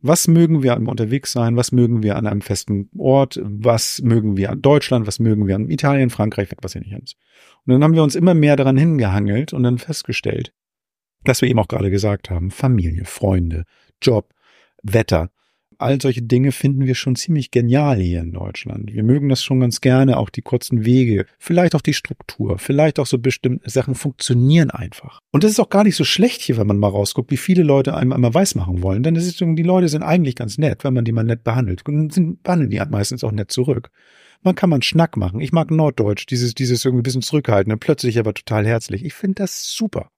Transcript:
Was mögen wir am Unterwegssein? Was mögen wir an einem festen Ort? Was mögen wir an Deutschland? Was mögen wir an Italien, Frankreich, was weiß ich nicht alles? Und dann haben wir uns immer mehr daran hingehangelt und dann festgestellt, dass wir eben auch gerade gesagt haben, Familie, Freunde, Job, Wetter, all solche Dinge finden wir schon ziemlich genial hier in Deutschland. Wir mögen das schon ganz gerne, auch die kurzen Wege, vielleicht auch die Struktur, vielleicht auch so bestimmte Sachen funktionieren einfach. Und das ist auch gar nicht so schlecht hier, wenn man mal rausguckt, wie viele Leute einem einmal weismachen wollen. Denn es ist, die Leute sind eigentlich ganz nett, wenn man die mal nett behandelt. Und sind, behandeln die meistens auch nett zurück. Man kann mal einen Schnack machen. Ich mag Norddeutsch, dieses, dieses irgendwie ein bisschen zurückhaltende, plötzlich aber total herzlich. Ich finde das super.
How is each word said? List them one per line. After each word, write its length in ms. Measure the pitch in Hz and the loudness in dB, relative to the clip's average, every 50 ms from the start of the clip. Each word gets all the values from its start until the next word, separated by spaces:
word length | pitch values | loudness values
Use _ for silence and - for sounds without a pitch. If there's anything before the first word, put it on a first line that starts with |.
Was 280 | - 127 160 170 - - | 2 2 2 2 4 4
mögen 340 | 165 165 170 165 165 151 131 | 4 6 6 4 4 2 2
wir 120 | 131 120 | 2 0
am 120 | 120 117 117 | 0 -2 -4
Unterwegssein? 680 | 113 107 113 107 120 139 - - - 123 117 117 120 | -2 -4 -2 -2 -2 -4 -6 -6 -4 -2 0 0 0
Was 160 | 120 120 - - | 0 0 0 2
mögen 300 | 123 120 117 120 113 107 | 2 2 2 2 0 0
wir 140 | 104 101 | 0 -2
an 100 | - 113 | -2 -2
einem 160 | 107 101 104 - | -2 -2 -4 -4
festen 480 | - 101 - - - 104 98 101 - _ 110 | -4 -6 -6 -4 -4 -4 -4 -4 -8 _ -4
Ort? 420 | - 135 131 135 139 127 - - - | 0 2 4 4 2 0 -4 -10 -10
Was 600 | 104 101 104 107 120 117 117 - - - - 131 | -8 -8 -2 0 2 2 2 0 -4 -6 -2 0
mögen 340 | 120 113 113 107 107 101 | 2 2 2 2 0 0
wir 140 | 95 98 95 | 0 -2 -2
an 100 | 107 101 | -4 0
Deutschland? 460 | - 139 147 147 - - 131 120 110 | 2 4 4 4 2 0 -2 -2 0
Was 120 | 87 92 - | -2 -4 0
mögen 280 | 113 110 107 104 104 | 0 2 2 2 2
wir 100 | 95 95 | 0 0
an 140 | 101 107 123 | -2 -2 -4
Italien, 400 | 165 143 - 143 143 139 131 123 | -4 -2 0 0 2 2 2 0
Frankreich, 400 | - - 110 107 - - 104 - | 0 -2 -4 -2 -2 -4 -4 -6
was 80 | - - - | -6 -12 -12
weiß 120 | 92 - - - | -12 -12 -12 -12
ich 40 | |
nicht 80 | 101 101 | -12 -14
alles? 200 | - - - - _ _ _ _ _ _ _ _ _ _ | -14 -16 -18 -20 _ _ _ _ _ _ _ _ _ _
Und 80 | - 127 | 2 4
dann 100 | 131 147 | 4 6
haben 120 | 156 165 | 4 4
wir 80 | 160 156 | 4 4
uns 120 | 147 143 | 2 2
immer 200 | 170 170 185 175 | 2 4 4 4
mehr 220 | 165 147 147 147 | 6 4 4 4
daran 200 | 139 135 135 131 | 4 4 2 4
hingehangelt 760 | 131 151 170 160 143 117 98 95 101 101 101 101 113 147 - - | 4 4 2 2 2 0 0 0 0 0 0 0 -2 -2 -4 -2
und 80 | 139 123 | 0 0
dann 160 | 123 123 120 | 0 0 -2
festgestellt, 760 | - - 151 - - - 117 - - - - - - - _ _ _ _ _ _ _ _ _ _ _ _ _ _ - | -4 -8 -10 -10 -6 -8 -8 -6 -4 -4 -6 -4 -8 -10 _ _ _ _ _ _ _ _ _ _ _ _ _ _ 0
dass 160 | - 127 - | 0 2 2
wir 80 | - 127 | 2 2
eben 100 | 127 113 | 2 2
auch 100 | 101 - | 0 0
gerade 220 | - - 98 98 | -2 -2 0 0
gesagt 380 | 92 101 98 107 101 98 _ - | 0 0 0 0 -2 -2 _ -6
haben, 220 | 92 85 87 95 | -6 -4 -4 -6
Familie, 560 | - - - 131 127 110 87 85 82 87 90 | -6 -2 0 2 2 2 2 0 -2 -4 -8
Freunde, 580 | - - - - 98 95 92 85 82 82 82 85 _ _ _ _ _ _ _ - | -10 -8 -2 0 2 2 2 0 -2 -4 -6 -8 _ _ _ _ _ _ _ 0
Job, 320 | 139 120 104 - _ _ _ _ _ _ _ _ _ _ _ _ | 2 2 2 -2 _ _ _ _ _ _ _ _ _ _ _ _
Wetter, 480 | 104 95 113 110 - - 82 82 87 _ _ _ _ _ _ _ _ _ _ | 0 0 0 2 2 0 0 0 -2 _ _ _ _ _ _ _ _ _ _
all 220 | - 117 139 139 | -2 -2 -2 0
solche 220 | - 135 123 120 117 | 0 -2 -2 -2 -2
Dinge 300 | 113 123 123 131 143 127 | 0 2 2 2 2 0
finden 340 | - - - 139 131 135 | 0 0 0 0 2 0
wir 80 | 127 127 | 0 -2
schon 220 | - - 135 127 | -2 -2 -2 -2
ziemlich 340 | - - - 170 151 127 - | -2 0 -2 -2 -2 -2 0
genial 480 | - 123 120 117 123 143 151 147 131 104 | 0 0 2 4 2 2 2 2 2 2
hier 220 | 92 87 87 85 | 0 0 -2 -2
in 120 | 85 85 87 | -4 -6 -8
Deutschland. 640 | 90 90 95 92 - - - - 104 104 104 107 | -8 -10 -10 -10 -12 -12 -10 -10 -10 -10 -8 -6
Wir 80 | 107 107 | -2 2
mögen 260 | 113 127 147 139 143 | 2 2 2 2 0
das 160 | 135 123 - | 0 0 0
schon 160 | - 139 131 | -2 0 2
ganz 220 | 127 120 117 - - | 2 0 -2 0 2
gerne, 340 | 135 127 131 135 135 123 | 4 4 6 4 4 2
auch 140 | - 113 - | 2 0 -4
die 100 | - - | -6 -12
kurzen 460 | - - - 123 - - - 117 107 | -6 -4 -4 -4 -2 -2 -2 -2 2
Wege, 400 | 117 123 131 131 120 107 98 - _ _ _ | 4 4 4 4 4 2 0 -2 _ _ _
vielleicht 360 | - - 170 175 180 170 - | -6 -2 2 2 2 2 2
auch 80 | 151 - | 0 0
die 100 | - 143 | 0 -4
Struktur, 680 | - _ - - _ - - - - 110 104 98 92 | -4 _ -10 -14 _ -14 -20 -8 -6 -4 -4 -4 -6
vielleicht 400 | - - 139 143 151 156 143 - | -2 -2 2 2 2 2 2 0
auch 60 | 139 | -2
so 140 | - - 127 | -2 -2 -2
bestimmte 500 | 117 131 127 - - 127 123 - _ - | 0 -2 -2 0 -2 -2 -2 -2 _ -4
Sachen 260 | - 135 120 - 131 | -4 -2 -2 -2 -4
funktionieren 760 | - - 147 123 _ - - 131 120 120 135 151 170 160 127 | -4 -6 -8 -8 _ -2 0 2 4 4 6 6 4 4 2
einfach. 500 | - - - 92 - - - - - - _ _ - | -2 -6 -10 -10 -12 -16 -20 -20 -20 -20 _ _ 0
Und 120 | 139 170 | 2 2
das 60 | 214 | 4
ist 100 | 208 - | 2 2
auch 80 | 220 - | 0 2
gar 160 | - 196 214 | 2 4 4
nicht 120 | 214 170 | 4 2
so 80 | - 151 | 2 0
schlecht 360 | - - - 190 247 - - | 0 2 2 2 2 0 -4
hier, 160 | - - 131 | -4 -2 0
wenn 100 | 113 104 | 0 2
man 120 | 104 101 101 | 2 2 2
mal 100 | 104 101 | 2 2
rausguckt, 420 | 95 101 104 - - - 120 _ | 2 0 -2 -2 -2 -6 -4 _
wie 60 | 139 | -4
viele 260 | 127 - - 185 180 170 | -4 0 0 2 2 4
Leute 320 | 147 139 139 135 135 - | 4 4 4 2 0 -2
einem 200 | 156 127 127 131 | 0 0 0 2
einmal 180 | 127 123 120 113 | 2 2 2 4
weismachen 500 | 170 196 190 - 107 92 90 92 90 90 | 2 2 2 0 -2 -2 -2 -2 -2 -2
wollen. 200 | 95 95 101 127 | -2 -2 0 0
Denn 140 | 160 165 | 0 0
es 100 | 165 170 | 0 -2
ist, 120 | 180 170 - | -4 -4 -4
die 240 | 185 170 160 156 170 | -2 -2 0 0 2
Leute 260 | 175 180 185 180 165 | 2 2 2 2 2
sind 120 | 143 151 - | 0 -2 0
eigentlich 340 | 156 156 185 170 135 123 | 0 2 2 2 0 -2
ganz 200 | - 120 110 - | -4 -8 -8 -4
nett, 260 | - 156 139 127 - - | -2 0 -2 -2 -2 -2
wenn 120 | 143 131 | -2 0
man 100 | 123 120 | 0 0
die 80 | 113 113 | 0 0
mal 120 | 117 110 | 0 0
nett 200 | 113 117 117 _ | 0 -2 -2 _
behandelt. 420 | - 113 127 123 98 92 90 - | -2 -2 0 -2 -2 -4 -6 -6
Und 240 | - 147 151 156 151 | -4 -2 -2 -2 -2
sind, 320 | - 185 175 160 175 - _ | 0 0 0 0 -2 -8 _
behandeln 280 | - 180 170 143 104 | -2 0 0 0 -2
die 120 | 101 95 107 147 | -2 -4 -4 -2
meistens 340 | - 104 101 - 127 123 - | -2 -2 -2 -4 -4 -6 -6
auch 100 | 113 104 | -4 -4
nett 200 | 104 101 _ - | -4 -6 _ -4
zurück. 380 | - 123 143 135 117 - - _ _ _ _ _ _ _ _ _ _ | -4 -2 -2 -2 -4 -4 -12 _ _ _ _ _ _ _ _ _ _
Man 140 | _ 185 180 | _ -2 0
kann 160 | - - 180 | 0 0 2
mal 60 | 156 | 2
einen 60 | 131 - | 2 0
Schnack 360 | - - 160 165 165 - - | 0 2 2 2 2 0 -4
machen. 220 | 98 90 90 113 | -4 -4 -4 -6
Ich 120 | 151 135 - | -6 -2 0
mag 180 | 165 160 - | 0 0 0
Norddeutsch, 540 | 160 156 156 147 131 - 113 101 104 - - | 0 2 2 0 0 0 -2 -2 -2 -4 -6
dieses, 300 | - 131 123 123 120 113 | -6 -4 -2 -2 -4 -4
dieses 320 | - 131 120 123 120 - | -4 -2 -2 -2 0 0
irgendwie 140 | 131 123 127 | 0 0 0
ein 40 | 117 | 0
bisschen 160 | 131 127 131 | 0 -4 -4
zurückhaltende, 560 | 123 - - 151 135 - 110 98 98 107 107 | -6 -2 -2 -2 0 2 2 2 2 0 -2
plötzlich 420 | 104 - - 151 - - 123 110 117 | -4 0 -2 -2 0 0 -2 -2 0
aber 140 | 110 110 104 | -2 -2 -4
total 340 | - - - 113 107 104 | -6 -6 -4 -2 0 0
herzlich. 380 | 107 117 117 - - 101 101 123 | 0 -2 -2 -4 -6 -10 -8 -8
Ich 80 | 147 - | -10 -12
finde 300 | - - 190 190 - 202 | -6 -4 -4 -4 -4 -4
das 280 | 185 - - - - - | -8 -6 -10 -10 -10 -8
super. 360 | - 220 208 - - 98 _ _ | -6 -6 -6 -6 -8 -10 _ _